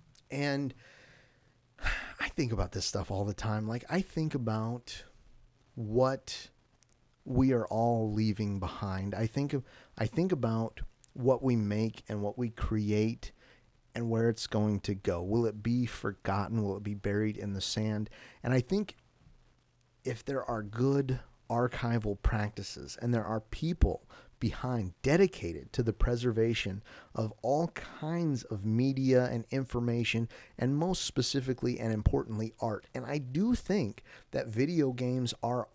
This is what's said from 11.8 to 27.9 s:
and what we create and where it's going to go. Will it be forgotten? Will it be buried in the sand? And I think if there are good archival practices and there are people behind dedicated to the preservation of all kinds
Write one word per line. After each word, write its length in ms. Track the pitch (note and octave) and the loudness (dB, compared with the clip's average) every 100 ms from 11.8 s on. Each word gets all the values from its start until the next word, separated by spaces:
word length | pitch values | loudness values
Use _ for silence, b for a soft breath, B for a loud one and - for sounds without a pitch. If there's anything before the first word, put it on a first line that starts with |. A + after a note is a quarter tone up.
| A2 - - | 0 -2 -8
and 120 | G#2+ | -4
what 160 | G#2 G#2 | -4 -2
we 100 | A#2+ | -6
create 840 | A2+ - A2 G#2 G#2 A2 A#2 - - b b b _ _ - | -2 -2 0 2 4 2 0 -10 -18 b b b _ _ -6
and 140 | A#2 | 0
where 200 | A2+ A#2 | 2 4
it's 180 | A2 - | 2 -2
going 340 | A2 G#2+ G2+ | 2 2 2
to 140 | - G2 | 0 -2
go. 280 | - F2 | 0 -2
Will 240 | F2+ A2+ A#2 | 0 2 2
it 160 | G#2+ | 0
be 240 | G#2+ A#2+ A#2+ | 0 0 0
forgotten? 760 | - G#2+ G2 - G2 G2+ A2+ | -2 -6 -4 -2 0 0 0
Will 140 | G2+ G2 | 0 -2
it 60 | |
be 120 | G#2 G#2 | -4 -4
buried 420 | G#2 G2+ G#2+ G#2+ | -2 0 0 -2
in 160 | G#2 | -6
the 80 | G2 | -4
sand? 480 | - - G#2+ G#2+ G#2+ B B B | -4 -2 -2 -2 -4 B B B
And 100 | - | 0
I 80 | C3 | 2
think 360 | B2 G3 G#3 - _ _ - - _ _ _ _ _ _ - | 2 0 -2 -8 _ _ -20 -20 _ _ _ _ _ _ -6
if 200 | A#2+ - | -6 -4
there 180 | C3+ | -4
are 200 | A#2 A#2 | -2 -4
good 580 | G#2 A2 C3 C#3 C3+ B2+ - - _ | -4 0 2 4 2 -2 -4 -20 _
archival 680 | A#2+ B2 - A#2+ A#2 G#2+ G2 | 2 2 2 0 2 0 0
practices 760 | - A2 G#2 - G2+ - - - | 2 2 0 -4 -10 -10 -12 -4
and 120 | A#2+ | 0
there 120 | A#2+ G#2 | 2 2
are 160 | A2 | -2
people 680 | - - D#3+ F3 - - - B B _ | -4 -4 -2 4 4 2 -8 B B _
behind 540 | A2+ - B2+ B2 F#2+ - | -2 -2 -2 -2 -4 -4
dedicated 720 | - D#3+ F#3+ - E2+ D#2+ C2 - | 2 6 6 2 -6 -6 -8 -2
to 80 | |
the 100 | A#2 | 0
preservation 920 | G#2+ - A#2+ B2 A2 A2+ A2+ G2+ G2 - B B - | 2 2 2 0 2 2 2 -2 -6 -10 B B -4
of 180 | A2 - | -4 -4
all 260 | A#2 C#3+ E3+ | -2 0 0
kinds 720 | - - | -4 -14